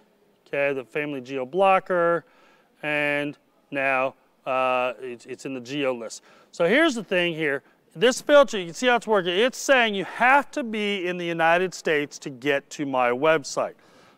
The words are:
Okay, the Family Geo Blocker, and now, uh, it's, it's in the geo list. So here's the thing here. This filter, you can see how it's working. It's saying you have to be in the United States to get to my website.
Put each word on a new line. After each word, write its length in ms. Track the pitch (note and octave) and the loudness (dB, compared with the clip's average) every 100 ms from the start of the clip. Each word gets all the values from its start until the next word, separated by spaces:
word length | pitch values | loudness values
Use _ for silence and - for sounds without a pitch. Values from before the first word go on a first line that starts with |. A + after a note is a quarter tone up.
| _ _ _ _ _ | _ _ _ _ _
Okay, 260 | C#3+ C#3+ | -2 0
the 100 | C3+ | -2
Family 360 | A#2+ D#3 D3 C#3+ | -6 -6 -6 -8
Geo 260 | B2 C3+ B2+ | -8 -8 -4
Blocker, 800 | F3 G3 F#3+ - F3+ E3+ E3+ - _ _ _ _ _ | 2 4 4 2 0 2 0 -4 _ _ _ _ _
and 560 | D3+ D3 D3 D3 D3 C#3+ _ _ _ | -4 -2 0 -2 -4 -10 _ _ _
now, 440 | C#3 C3+ C3 C3 - _ _ | -4 0 0 -2 -6 _ _
uh, 480 | - C3 B2+ B2+ B2+ - | -4 0 0 0 -2 -6
it's, 240 | B2+ A#2+ | -12 -14
it's 220 | - B2 D3 | -14 -12 -10
in 80 | |
the 60 | C3+ | -10
geo 340 | A#2+ C#3+ C3+ | -8 -4 -2
list. 280 | B2 A2 - _ - _ | -2 -8 -14 _ -20 _
So 160 | - E3+ | -2 2
here's 280 | B3+ E4 | 4 2
the 100 | A#3 | 0
thing 280 | F#3 F3+ F3 | -2 -2 0
here. 300 | D#3 D3+ C#3 - _ _ | -2 -2 -4 -8 _ _
This 260 | D#3+ A3+ B3+ | 0 2 2
filter, 360 | - C#4+ C#4 G#3+ | 4 6 6 0
you 80 | E3+ | -8
can 80 | |
see 120 | D#3+ B3+ | -2 2
how 100 | A#3+ | 2
it's 100 | - | 2
working. 260 | G#3 F3 | 0 2
It's 260 | F3+ B3 - | 0 0 -2
saying 360 | - C4+ A3+ | 2 4 4
you 100 | G3 | -2
have 460 | F3 - A#3+ C#4 - | -6 0 4 4 2
to 100 | - | -8
be 440 | A#3+ G#3+ G#3 G3+ F3 | -6 -4 -4 -4 -4
in 120 | F3+ | -6
the 80 | E3+ | -4
United 480 | E3 E3 E3+ F#3 | 2 4 4 0
States 440 | - - D3+ D3 - | -4 -2 -2 -2 -10
to 100 | D#3+ | -14
get 380 | B2+ C3+ C#3 - | -6 -2 -2 -2
to 160 | - C#3+ | -8 -2
my 240 | C3 B2 | 2 2
website. 640 | B2 D#3 D#3+ C3+ - G#2+ - _ _ _ | 2 2 2 0 -6 -6 -8 _ _ _